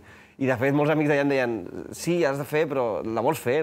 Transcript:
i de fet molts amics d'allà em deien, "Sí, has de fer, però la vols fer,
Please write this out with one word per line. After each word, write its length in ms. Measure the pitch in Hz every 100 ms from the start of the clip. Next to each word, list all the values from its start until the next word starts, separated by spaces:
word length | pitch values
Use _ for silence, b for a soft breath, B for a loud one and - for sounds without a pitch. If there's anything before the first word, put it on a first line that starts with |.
| B B B B
i 100 | 131
de 80 | 123
fet 160 | 135
molts 220 | 147 147 156
amics 160 | 147
d'allà 160 | 143 143
em 80 | 135
deien, 260 | 120 113 87 90 -
"Sí, 320 | 110 160 175 151
has 140 | 139
de 80 | 143
fer, 180 | 151 160
però 360 | 135 120 90
la 180 | 92 113
vols 180 | 123 156
fer, 180 | 120 143